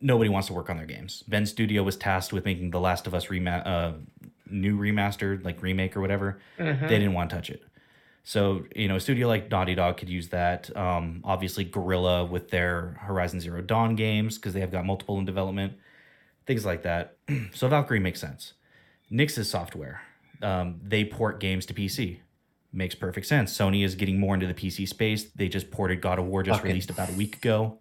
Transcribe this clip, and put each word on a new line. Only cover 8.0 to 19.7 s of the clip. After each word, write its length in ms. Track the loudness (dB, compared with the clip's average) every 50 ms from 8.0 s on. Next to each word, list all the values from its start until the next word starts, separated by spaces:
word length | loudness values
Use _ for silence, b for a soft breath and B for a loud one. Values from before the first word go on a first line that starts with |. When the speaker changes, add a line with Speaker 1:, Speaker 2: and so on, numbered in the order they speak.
| b b b b b
Speaker 1:
So, 420 | -2 2 4 4 4 2 0 -2 -6 -4
you 100 | -2 0 2
know, 80 | 2
a 40 | 2
studio 280 | 2 2 2 4 4 4
like 220 | 4 2 2 0
Naughty 240 | 0 2 2 2 2
Dog 220 | 2 2 2 2 0
could 100 | -4 -4
use 200 | -4 -4 -4 -4
that. 460 | -2 2 2 2 2 0 -4 -8 -6
Um, 440 | -2 0 0 0 0 0 -4 -6 -4 -2
obviously, 400 | -2 0 0 0 -2 -2 -4 -4
Guerrilla 600 | -2 -2 -2 0 2 2 4 4 4 4 4 2
with 260 | 0 -2 -4 -4 -2
their 480 | 0 2 2 2 0 0 -4 -6 -8 -8 -6
Horizon 380 | -2 0 0 0 0 -2 -4
Zero 220 | -6 -6 -6 -6 -2
Dawn 320 | 0 2 4 4 4 2
games, 400 | 2 2 2 2 2 2 0 -2 -4
'cause 140 | -6 -4 -2
they 80 | -2
have 100 | -2 0
got 140 | -2 -2 0
multiple 340 | 0 -2 -2 -2 -2 -2 0
in 60 | 0
development, 500 | 0 0 0 -2 0 0 -2 -2 -2 -4 b b b b b b b b b b b b b _
things 180 | -2 0 0 0
like 160 | 0 -2 -2 -2
that. 340 | -2 -2 -2 -2 -6 -10 _ _ -4 -4
<clears throat> 180 | -4 -4 -6 -2
So 140 | 0 2 4
Valkyrie 300 | 4 4 4 2 2 2
makes 200 | 2 0 -2 -4
sense. 320 | -8 -10 -10 -12 -16 -18 -18 b b b b b b b b b b _
Nix's 400 | 0 2 2 2 0 -2 -2 -2
software, 520 | -2 -4 -4 -6